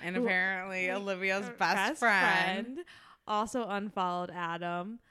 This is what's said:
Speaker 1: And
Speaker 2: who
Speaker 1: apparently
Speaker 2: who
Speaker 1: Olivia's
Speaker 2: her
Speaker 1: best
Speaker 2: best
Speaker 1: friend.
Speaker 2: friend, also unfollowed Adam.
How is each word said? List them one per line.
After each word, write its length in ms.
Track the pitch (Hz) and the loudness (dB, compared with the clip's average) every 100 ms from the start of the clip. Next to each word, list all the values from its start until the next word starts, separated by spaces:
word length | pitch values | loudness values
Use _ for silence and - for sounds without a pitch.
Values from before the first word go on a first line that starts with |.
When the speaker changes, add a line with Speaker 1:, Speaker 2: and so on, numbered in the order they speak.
Speaker 1:
And 140 | 170 185 | -4 0
Speaker 2:
who 80 | 233 | 2
Speaker 1:
apparently 640 | 185 185 190 185 185 185 | 2 2 -2 -4 -2 0
Speaker 2:
who 80 | 190 | 0
Speaker 1:
Olivia's 480 | 196 185 190 190 196 | -2 0 0 0 -2
Speaker 2:
her 60 | |
Speaker 1:
best 220 | - 175 196 | 0 2 2
Speaker 2:
best 240 | 202 - | 2 2
Speaker 1:
friend. 640 | 240 196 175 170 185 190 233 | 4 6 6 4 2 0 -4
Speaker 2:
friend, 140 | 277 349 - - - - | -8 -12 -16 -20 -16 -4
also 400 | 214 220 262 220 | -2 0 -2 -2
unfollowed 600 | 202 208 196 180 180 180 | -4 -4 -2 0 0 -4
Adam. 680 | 175 170 170 175 175 185 233 _ | -4 -4 -4 -4 -4 -6 -10 _